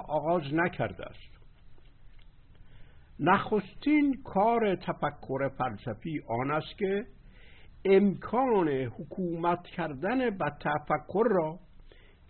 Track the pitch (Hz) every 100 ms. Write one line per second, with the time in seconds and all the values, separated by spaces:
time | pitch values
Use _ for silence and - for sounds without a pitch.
0 | - 147 147 175 139 160 175 - 110 92
1 | - - - - - - - - - -
2 | - - - - - - - - - -
3 | - - 151 196 - 214 - - 285 302
4 | 285 240 - 190 220 233 214 180 - 160
5 | 147 - - 131 135 - 127 104 120 107
6 | 165 151 - 117 139 151 - - 190 202
7 | 240 - - - - - - - 190 196
8 | 202 156 - 233 262 208 160 135 123 -
9 | 160 - 175 165 170 175 - - 160 135
10 | 180 262 247 196 147 147 156 147 - 151
11 | - 185 233 190 156 170 - - - -
12 | - - -